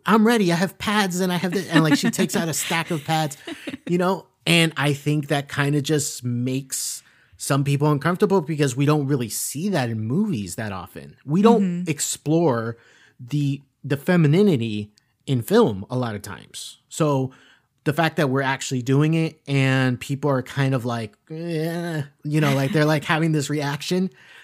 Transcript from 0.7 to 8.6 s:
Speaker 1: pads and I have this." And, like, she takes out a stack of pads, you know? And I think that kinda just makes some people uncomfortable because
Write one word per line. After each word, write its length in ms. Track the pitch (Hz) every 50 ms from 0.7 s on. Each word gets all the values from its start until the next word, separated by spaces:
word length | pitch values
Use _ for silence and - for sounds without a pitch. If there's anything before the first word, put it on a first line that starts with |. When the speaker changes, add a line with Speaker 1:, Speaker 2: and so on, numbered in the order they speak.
| - -
Speaker 1:
pads 420 | - 214 208 214 208 190 175 180
and 120 | 190 185 180
I 40 |
have 160 | 170 180 185 165
this." 160 | 202 180 -
And, 140 | 165 156 160
like, 140 | 156 285 -
she 120 | - 180
takes 260 | - - 190 165 -
out 120 | 202 170 165
a 60 | 143
stack 360 | - - - 175 165 160 -
of 140 | 175 151 143
pads, 320 | - 165 160 156 151 147 - - - 320 - - - - - - -
you 100 | 170 180
know? 280 | 180 180 190 170 - _ _ _ -
And 260 | 160 170 170 165 160 160
I 160 | - 135 147 143
think 340 | 143 - 147 151 151 139 147
that 200 | 156 143 143 143
kinda 320 | - - 143 143 147 147 135
just 420 | 147 156 147 139 - - - 123
makes 760 | 123 120 120 123 131 131 135 135 135 - - - - - - - _ _ _ _ _ _
some 280 | - - - 143 139 139
people 260 | 143 143 139 147 151 147
uncomfortable 480 | 139 - 165 185 175 214 208 196 190
because 340 | 151 - 165 143